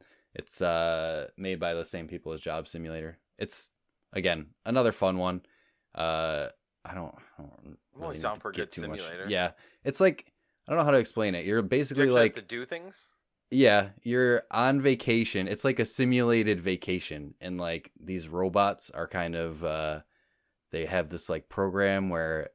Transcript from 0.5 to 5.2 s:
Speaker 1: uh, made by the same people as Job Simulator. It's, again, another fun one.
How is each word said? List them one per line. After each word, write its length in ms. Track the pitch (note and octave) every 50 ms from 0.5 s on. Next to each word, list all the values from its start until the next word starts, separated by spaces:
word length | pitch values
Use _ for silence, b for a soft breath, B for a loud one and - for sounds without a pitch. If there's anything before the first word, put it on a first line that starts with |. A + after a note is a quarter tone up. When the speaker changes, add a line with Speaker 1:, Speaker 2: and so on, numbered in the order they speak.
| - -
Speaker 1:
uh, 680 | F#2 F2 E2+ E2 E2 E2+ E2 D#2+ D#2+ E2 D#2+ D2+ C2+ - -
made 220 | - F#2+ F#2 F#2 D#2+
by 140 | F2 E2+ E2+
the 100 | E2+ E2
same 220 | - - F2 E2
people 260 | D2+ F2 E2 - E2
as 80 | D#2+ D#2
Job 280 | - D#2+ D#2 D#2+ D#2 -
Simulator. 500 | - E2 E2 D#2+ D#2+ D#2+ D#2+ E2 E2 - _ _ _
It's, 340 | - G#2 - - - - - _ _ _ _ _ _ _ _
again, 340 | - G2 F2 F#2 E2+ D#2 D2+ - _ _ -
another 280 | A2 A#2+ C3 B2 A2
fun 260 | G2+ - G2+ F#2+ F#2
one. 240 | F#2